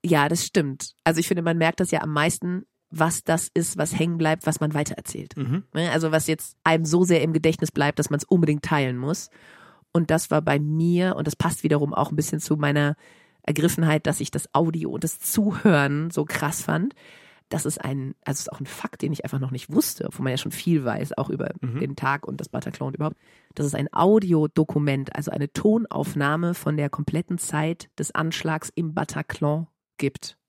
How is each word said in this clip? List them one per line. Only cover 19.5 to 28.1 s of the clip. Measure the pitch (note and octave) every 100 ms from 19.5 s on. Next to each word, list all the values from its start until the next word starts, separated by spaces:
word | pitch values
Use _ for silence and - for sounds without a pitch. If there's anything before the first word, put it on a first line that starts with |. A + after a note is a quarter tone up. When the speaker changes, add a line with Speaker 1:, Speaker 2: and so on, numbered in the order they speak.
Speaker 1:
nicht | B2+ -
wusste, | E3 - - -
obwohl | -
man | C3
ja | B2+
schon | -
viel | - - E3
weiß, | B2 G#2 C#3+ -
auch | C#3
über | C#3+ - -
Speaker 2:
Mhm. | B2+ B2
Speaker 1:
den | C3+
Tag | C3+ C3+ C#3+ -
und | C3+
das | -
Bataclan | C3 - - C3+
und |
überhaupt. | C3+ D3+ - _ _ _
Dass | - D3
es |
ein | D3+ D3
Audiodokument, | - F3+ G#3+ F#3+ E3 D3+ - D3+ D3+ D3 C#3 C3+
also | - D3
eine | - C#3+
Tonaufnahme | - G#3+ A3 A3 - D3 D3 C#3+ D#3+ F3
von | F3 -
der | D3+ C#3+
kompletten | - D3+ D#3 - F3
Zeit | - D3+ D#3 E3+ - -
des | D#3+